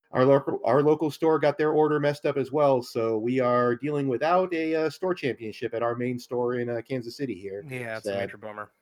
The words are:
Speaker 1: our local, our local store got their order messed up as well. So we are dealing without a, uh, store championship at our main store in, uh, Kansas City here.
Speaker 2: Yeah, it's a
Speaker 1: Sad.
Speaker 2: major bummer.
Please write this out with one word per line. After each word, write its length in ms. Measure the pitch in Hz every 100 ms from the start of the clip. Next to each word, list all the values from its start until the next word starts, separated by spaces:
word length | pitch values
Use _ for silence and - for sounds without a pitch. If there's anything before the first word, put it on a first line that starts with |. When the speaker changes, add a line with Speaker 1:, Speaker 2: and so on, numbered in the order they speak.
| _
Speaker 1:
our 140 | 127
local, 360 | 131 139 156 -
our 160 | 113 135
local 300 | 147 156 156
store 300 | - 160 156
got 180 | 147 143
their 120 | 156
order 260 | 151 151 151
messed 260 | 147 143
up 120 | 147 139
as 160 | 113
well. 300 | 151 143 127
So 360 | 120 120 113 110
we 220 | 120 131
are 340 | 123 123 123 120
dealing 300 | 147 147 135
without 440 | 120 156 180 180
a, 200 | 165 160
uh, 160 | 160 156
store 220 | - 185
championship 600 | 180 131 107 110 - 117
at 80 | 113
our 120 | 117 120
main 220 | 123 123
store 340 | - 123 120
in, 140 | 123 120
uh, 140 | 117 113
Kansas 280 | 131 117 -
City 180 | 131
here. 300 | 92 98 98 139
Speaker 2:
Yeah, 280 | 127 117 110
it's 80 | 104
a 40 |
Speaker 1:
Sad. 80 | 98
Speaker 2:
major 160 | 98 104
bummer. 340 | 107 104 104 _